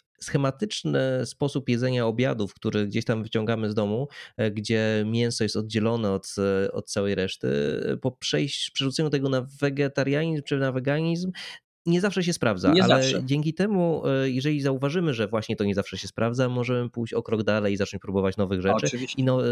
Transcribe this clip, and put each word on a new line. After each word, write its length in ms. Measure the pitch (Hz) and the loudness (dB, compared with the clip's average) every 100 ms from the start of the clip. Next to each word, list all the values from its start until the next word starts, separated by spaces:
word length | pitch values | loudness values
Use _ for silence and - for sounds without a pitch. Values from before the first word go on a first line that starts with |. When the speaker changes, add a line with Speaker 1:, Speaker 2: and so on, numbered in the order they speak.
| _ _ | _ _
Speaker 1:
schematyczny 1040 | - 147 135 135 214 - 156 143 131 127 123 | -4 0 0 -2 -6 -4 -2 0 0 -2 -4
sposób 440 | - 143 139 123 | -4 -2 -2 0
jedzenia 360 | 117 127 123 113 | 0 0 0 0
obiadów, 460 | 113 131 120 98 | 0 0 0 -4
który 340 | - 110 104 101 | -4 -2 0 0
gdzieś 180 | 117 120 | 0 0
tam 180 | 113 | -2
wyciągamy 460 | 107 113 110 110 107 | -2 -2 0 0 -2
z 40 | |
domu, 340 | 110 104 110 143 - - - | 0 0 0 -4 -10 -12 -2
e, 140 | 110 | -2
gdzie 520 | 107 104 110 110 107 107 | -2 0 2 2 2 0
mięso 360 | 117 117 - | 0 0 0
jest 120 | 107 104 | -2 -2
oddzielone 560 | 107 110 113 117 104 | -2 0 2 2 0
od, 240 | 95 - 101 98 95 98 | -2 -4 -2 0 2 0
e, 60 | |
od 140 | 104 - | -4 -4
całej 300 | 104 101 95 | -2 0 0
reszty, 680 | 95 - 65 71 71 - - | -2 -2 -2 0 0 -2 -2
e, 40 | 123 | -2
po 140 | 127 | -4
przejś-, 600 | - - 151 139 - - | -6 -2 -2 -2 -4 -6
przerzuceniu 360 | - 135 143 156 | -4 -2 -2 -2
tego 200 | 143 139 | -2 -2
na 160 | 131 131 - | -2 -4 -4
wegetarianizm 840 | 143 139 139 139 135 143 165 151 | -2 0 -2 0 0 0 0 -2
czy 140 | - 143 | -2 0
na 140 | 135 | 0
weganizm, 600 | 127 131 147 165 170 185 - - - _ _ 170 | 0 0 0 0 -2 -4 -8 -12 -16 _ _ 2
nie 140 | 175 | 2
zawsze 220 | 202 190 | 2 0
się 100 | 175 | 0
sprawdza, 400 | 165 117 92 92 | 2 0 2 4
Speaker 2:
Nie 100 | 180 | 6
Speaker 1:
ale 120 | - 135 | 6 6
Speaker 2:
zawsze. 280 | 131 131 131 | 4 0 0
Speaker 1:
dzięki 280 | 143 156 | 0 0
temu, 500 | 156 208 196 170 151 139 | 0 0 2 2 0 0
e, 220 | 135 135 | 0 0
jeżeli 320 | 127 151 147 | 0 0 0
zauważymy, 520 | 139 131 139 180 165 | 0 0 0 0 0
że 140 | 113 101 | 0 0
właśnie 280 | 110 107 110 | -2 -2 0
to 80 | |
nie 120 | 101 98 | 0 0
zawsze 220 | - 92 | -2 -6
się 100 | 98 | -6
sprawdza, 420 | - 113 123 123 | -2 0 2 0
możemy 400 | 123 120 123 120 | 0 -2 -2 -2
pójść 240 | 120 113 | -4 -4
o 100 | 117 | -4
krok 200 | 110 110 | 0 0
dalej 300 | 104 107 104 | 2 2 2
i 40 | 101 | 0
zacząć 240 | 98 98 | -2 -4
próbować 360 | - 95 95 104 | -2 0 2 0
nowych 240 | 95 95 | 0 0
rzeczy 140 | 95 107 | 2 2
Speaker 2:
Oczywiście. 460 | 143 123 127 135 | 0 -2 -4 0
Speaker 1:
i 20 | |
no-, 180 | 131 127 120 | 2 2 2